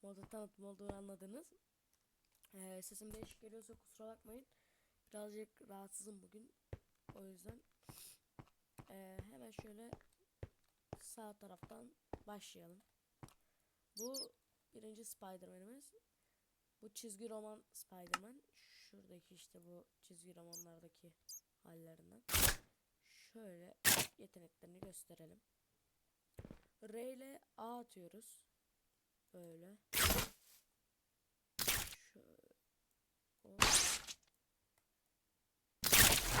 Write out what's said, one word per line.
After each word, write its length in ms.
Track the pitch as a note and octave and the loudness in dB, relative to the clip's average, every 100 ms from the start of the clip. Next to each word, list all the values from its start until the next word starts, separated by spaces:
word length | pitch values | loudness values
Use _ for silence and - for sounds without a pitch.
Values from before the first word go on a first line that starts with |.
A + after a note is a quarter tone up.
modda 200 | G3+ G3 | -12 -12
tanıtım 440 | G3 A3 G#3 - G3 | -10 -10 -10 -12 -14
olduğunu 300 | G3 G3+ G3 | -10 -8 -8
anladınız. 520 | G3 G3 F#3+ A#3 F4 - _ _ _ _ _ _ _ _ - | -8 -14 -12 -14 -14 -20 _ _ _ _ _ _ _ _ -20
Ee, 280 | G3 F#3+ F#3 | -12 -10 -8
sesim 320 | F#3 G3 G#3+ | -10 -10 -10
değişik 280 | A3 A3 - | -10 -10 -12
geliyorsa 320 | A3 A3 A3 | -16 -16 -16
kusura 340 | A3+ - - A3 | -20 -20 -14 -14
bakmayın. 380 | A3+ - A#3 C4+ _ _ _ _ _ _ | -14 -14 -16 -16 _ _ _ _ _ _
Birazcık 560 | G#3 G#3 G#3 G#3+ - - | -8 -8 -8 -10 -14 -14
rahatsızım 520 | G3 G3 - G3 G3+ | -14 -10 -10 -10 -12
bugün. 340 | F#3 G#3+ A#3+ _ _ - _ _ - - | -14 -18 -18 _ _ -12 _ _ -16 -14
O 80 | |
yüzden, 380 | F#3+ F#3 F#3+ A#3+ - _ - - - - _ - - _ _ - - | -14 -14 -14 -14 -20 _ -16 -14 -14 -18 _ -20 -20 _ _ -18 -14
ee, 280 | F#3+ F#3+ F#3+ G3 | -14 -10 -10 -12
hemen 200 | B3+ A#3+ | -14 -12
şöyle 400 | G#3+ G#3+ G#3 A#3 - - _ _ _ - _ _ _ _ - | -12 -12 -14 -12 -14 -16 _ _ _ -12 _ _ _ _ -12
sağ 340 | - - G#3+ | -10 -12 -12
taraftan 580 | G#3 G3+ F3+ - A3+ A#3+ - _ - - | -12 -16 -14 -14 -14 -16 -20 _ -10 -8
başlayalım. 560 | G#3 - F#3 E3+ F3+ - _ _ _ - - _ _ _ _ _ G#3 | -10 -10 -14 -16 -18 -20 _ _ _ -16 -16 _ _ _ _ _ -6
Bu 160 | A#3 C4+ - - _ _ _ | -4 -4 -6 -10 _ _ _
birinci 320 | A#3 G#3+ G#3+ A3+ | -16 -14 -12 -12
Spider-Man'imiz. 880 | - G3 F#3 F3+ F#3 F#3+ C4 - A4 _ _ _ _ _ _ _ _ | -12 -12 -12 -14 -16 -16 -18 -20 -20 _ _ _ _ _ _ _ _
Bu 80 | G#3+ | -14
çizgi 400 | G#3+ A#3 G3 A3+ | -10 -10 -8 -6
roman 340 | A3 G#3+ G#3+ - | -6 -8 -12 -14
Spider-Man. 680 | - - F#3 F3 F3+ G3+ C4+ - - | -16 -14 -14 -4 -2 -2 -8 -20 -20
Şuradaki 760 | - - - G3+ F#3+ F3+ - F3+ | -20 -20 -20 -20 -18 -20 -18 -20
işte 300 | - F3+ F3 | -20 -20 -16
bu 200 | F3 - _ | -16 -16 _
çizgi 340 | - E3+ F3+ F3 | -20 -18 -18 -18
romanlardaki 800 | E3+ F#3 E3+ E3 E3+ - F3 - - - _ _ | -12 -12 -12 -16 -20 -20 -20 -20 -14 -14 _ _
hallerinden. 580 | - E3 E3 E3 E3+ G#3 - - - - - _ _ _ _ - - | -18 -14 -14 -16 -18 -16 2 8 8 6 -6 _ _ _ _ -20 -20
Şöyle 420 | A3+ G#3+ F3 F3 - - - - - | -16 -14 -14 -16 4 8 8 6 -2
yeteneklerini 640 | G3 F#3 E3+ _ - F3+ | -18 -16 -20 _ -20 -14
gösterelim. 600 | F#3+ F3+ - E3 D#3+ F#3+ _ _ _ _ _ _ _ _ _ - - - - _ | -12 -12 -14 -16 -18 -20 _ _ _ _ _ _ _ _ _ -16 -14 -14 -18 _
R 300 | G#3+ A3 B3 | -10 -6 -6
ile 260 | C4 C4+ C#4 - - | -6 -10 -14 -16 -10
A 220 | A3 A#3+ | -6 -6
atıyoruz. 640 | A#3 - E3+ G#3 A#3 - - _ _ _ _ _ _ _ _ | -8 -14 -14 -14 -16 -18 -20 _ _ _ _ _ _ _ _
Böyle. 440 | F3+ E3+ E3 F3 G#3 _ - - - - - - - _ _ _ _ _ _ _ _ _ - - - - - - | -14 -12 -12 -14 -18 _ 6 8 6 2 -4 -20 -20 _ _ _ _ _ _ _ _ _ 0 4 4 2 -6 -14
Şöyle. 420 | - - - - - _ _ _ _ _ _ _ _ | -20 -20 -20 -20 -20 _ _ _ _ _ _ _ _
Hop. 220 | - G3 - - - - - - _ _ _ _ _ _ _ _ _ _ _ _ _ _ _ _ - - - - - - | -14 8 10 12 8 4 -2 -10 _ _ _ _ _ _ _ _ _ _ _ _ _ _ _ _ 10 12 12 12 8 4